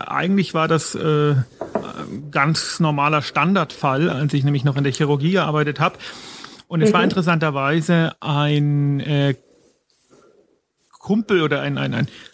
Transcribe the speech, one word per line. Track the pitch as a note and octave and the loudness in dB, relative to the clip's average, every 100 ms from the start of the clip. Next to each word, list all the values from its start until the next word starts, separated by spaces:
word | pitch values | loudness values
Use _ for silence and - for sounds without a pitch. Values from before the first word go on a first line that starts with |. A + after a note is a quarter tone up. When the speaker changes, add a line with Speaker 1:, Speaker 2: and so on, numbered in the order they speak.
| - | -4
Speaker 1:
eigentlich | C#3 E3+ G3 D#3 | -2 0 0 0
war | E3 D#3+ | 0 2
das, | D#3+ - | 2 0
äh, | - D#3 D3+ D3 C3+ A#2+ - - - - - - A#2 D3 | -4 0 2 2 2 0 -6 -8 -8 -8 -12 -10 -12 -4
ganz | D3 D3 D3+ - - | 0 0 0 -2 0
normaler | D#3+ C#3+ D3 D3+ | 0 2 0 0
Standardfall, | - D3 D#3+ G3 D#3 - C#3+ C3+ E3+ | -2 0 2 2 0 -2 -2 0 0
als | C3+ D3 | 0 0
ich | C#3+ | 0
nämlich | C#3 C#3+ | 2 2
noch | C#3+ C3+ | 0 0
in | |
der | C#3 | -2
Chirurgie | B2+ D3 C#3+ D#3+ | 0 0 0 2
gearbeitet | F#3+ D#3 D3+ D3 C#3+ | 0 0 0 0 0
hab. | E3+ - - - - - - - - | -2 -2 -16 -16 -18 -18 -20 -20 -6
Und | E3+ | 2
es | G#3+ | 4
war | A3+ | 4
Speaker 2:
Mhm. | A3+ | 2
Speaker 1:
interessanterweise | F#3+ E3+ D#3+ D#3 C#3 C#3 E3 D#3+ E3+ E3 - | 2 2 2 0 0 0 0 2 2 2 -2
ein, | D3+ C#3+ D3 D3 D3 C#3+ C#3+ C#3 | -4 0 2 2 2 2 0 0
äh, | C#3+ C#3+ C#3 B2+ _ _ _ _ _ _ _ - - _ _ _ _ _ _ - | 0 0 0 -2 _ _ _ _ _ _ _ -20 -20 _ _ _ _ _ _ -10
Kumpel | - G#3+ G#3+ F#3 | -2 0 2 2
oder | D3+ C#3+ | 2 0
ein, | C#3+ C#3 | -2 -2
ein, | C#3 A#2+ | -2 -2
ein | - - - | -4 -6 -20